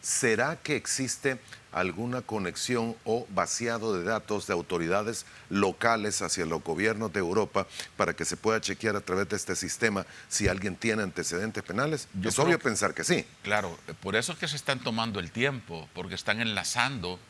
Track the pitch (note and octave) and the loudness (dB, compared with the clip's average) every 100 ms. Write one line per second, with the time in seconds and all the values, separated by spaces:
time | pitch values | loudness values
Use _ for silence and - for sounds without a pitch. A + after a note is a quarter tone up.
0 | - - B2 A2 C3 E3+ - C#3 - - | 0 2 4 4 2 -2 -2 -2 0 -2
1 | B2+ - C#3 B2+ - - - - F#2 F2 | -2 0 -2 -2 -8 -20 -8 0 0 0
2 | A#2 B2 - A2 F2+ D#2 - B2 A2+ A2+ | -4 -4 -4 -2 -2 -4 0 0 0 -4
3 | - A2+ - F#2+ F2 - A#2 A#2 A2 F#2+ | 0 0 0 0 0 0 0 0 0 0
4 | F2 A2 - G#2 F2+ F#2 D#2+ F2 E2 F#2+ | 2 -2 0 -4 0 -2 0 0 2 2
5 | G#2 A2+ - - - G2 G2 F2 A#2 A2+ | 2 -4 -8 -16 -2 2 4 4 4 4
6 | G#2 G2+ F2+ - E2 E2 E2 E2 G#2+ G#2+ | 2 -2 -2 0 0 0 0 0 2 2
7 | A2 G2+ F2 G2 G2+ G2 F#2+ - - - | 0 0 2 2 2 0 -2 -6 -12 0
8 | F#2 E2 E2 F2 G#2+ A2 - F#2+ A2 G2+ | 0 2 -2 0 2 2 0 -2 0 -2
9 | G2 F#2 G2 G#2 - F#2 F2+ - A2+ G2+ | 0 0 0 -2 -2 -4 -2 0 2 2
10 | F#2 - - - G2+ F#2+ G2 F2 A2+ A2 | -4 -12 -4 0 2 2 -2 -2 -2 0
11 | G2 E2+ E2 F2 G#2+ G#2+ - F2+ C#3+ D3+ | -2 -2 -2 -2 -2 -4 -6 -2 0 -2
12 | - G2 G#2 G#2+ D#3 E3 C3+ G#2 G2 - | -6 -4 0 4 4 4 2 2 0 0
13 | D#2+ E3 - - G#2 G#2+ G2 E2 - D#2+ | 0 0 0 -10 0 0 0 -6 -12 -8
14 | F2+ G#2 B2 E3 E3 C#3+ - C3+ B2 A2+ | 0 0 0 -4 -4 -4 -2 -2 0 0
15 | A2+ G2+ E2+ A2 C3 C3+ - E2 - - | 0 -2 -4 0 0 0 -8 -12 -10 -10
16 | F#2 F2+ - G#2 A2+ G2+ F2 A#2+ B2 C3+ | -6 -6 -2 0 0 0 -2 0 0 0
17 | F2 F2+ - | -6 -6 -12